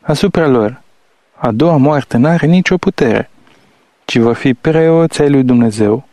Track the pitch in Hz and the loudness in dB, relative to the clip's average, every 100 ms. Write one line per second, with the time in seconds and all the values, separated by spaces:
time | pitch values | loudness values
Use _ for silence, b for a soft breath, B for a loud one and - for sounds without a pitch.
0 | - 147 202 175 160 123 107 127 _ _ | -4 -2 -2 0 0 0 -2 -6 _ _
1 | _ _ _ _ 123 107 165 156 135 147 | _ _ _ _ -6 0 0 2 2 0
2 | - 117 139 165 147 180 175 180 - - | -2 0 0 0 2 0 0 -2 -2 -2
3 | 131 107 - _ b b b b b _ | -2 -2 -4 _ b b b b b _
4 | - 127 117 117 139 123 - 160 160 165 | -6 -2 0 0 -2 -2 -2 0 2 2
5 | 165 - 147 139 127 123 117 104 104 113 | 0 0 0 2 2 2 0 0 -2 -2
6 | - | -6